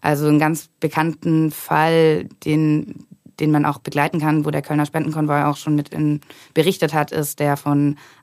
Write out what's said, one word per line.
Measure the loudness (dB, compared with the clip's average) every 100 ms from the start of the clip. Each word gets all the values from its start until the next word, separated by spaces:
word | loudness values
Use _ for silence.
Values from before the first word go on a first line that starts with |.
Also | -2 0 2
einen | 4
ganz | 2 -2 -8 _
bekannten | -4 0 -2 -2 0 2 0
Fall, | -4 -2 0 2 4 4 2 -4 -8
den, | -2 0 2 0 -2 -12 -20 -20 -20 -4
den | 0
man | 2 0
auch | -4
begleiten | -4 -2 -2 0
kann, | 0 0 0
wo |
der | -4
Kölner | -2 -2 -2
Spendenkonvoi | -4 -4 -2 0 0 0
auch | -2
schon | -2 -2
mit | -2
in, | -2 -2 -2 -6 -20 -2
berichtet | 0 2 0 0
hat, | 0 -2
ist | -4 -6 -2
der | 0 0
von | 0 2 2 -2 -10 -10